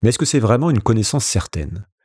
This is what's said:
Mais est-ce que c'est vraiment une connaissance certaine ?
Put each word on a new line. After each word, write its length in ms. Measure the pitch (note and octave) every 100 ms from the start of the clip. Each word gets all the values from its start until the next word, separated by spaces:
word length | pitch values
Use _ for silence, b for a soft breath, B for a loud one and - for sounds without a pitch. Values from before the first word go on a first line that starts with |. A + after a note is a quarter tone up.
Mais 80 | G#2+
est-ce 80 | A#2+
que 60 |
c'est 140 | D#3 D3
vraiment 320 | A2 A#2+ D#3+
une 120 | B2+
connaissance 440 | - A2+ G2+ C#3+ -
certaine ? 640 | F#2+ - F2 D2+ E2+ G#2 _